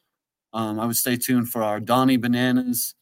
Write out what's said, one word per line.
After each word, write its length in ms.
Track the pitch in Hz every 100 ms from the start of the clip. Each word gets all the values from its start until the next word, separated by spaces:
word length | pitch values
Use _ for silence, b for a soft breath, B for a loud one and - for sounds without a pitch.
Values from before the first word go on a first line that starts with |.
| _ _ _ _ _
Um, 260 | 110 110 107
I 80 | 117
would 100 | 113
stay 200 | 131 120
tuned 320 | 127 127 117
for 120 | 117
our 160 | 107 107
Donnie 380 | 107 123 131 127
Bananas, 760 | 120 120 127 127 127 117 - -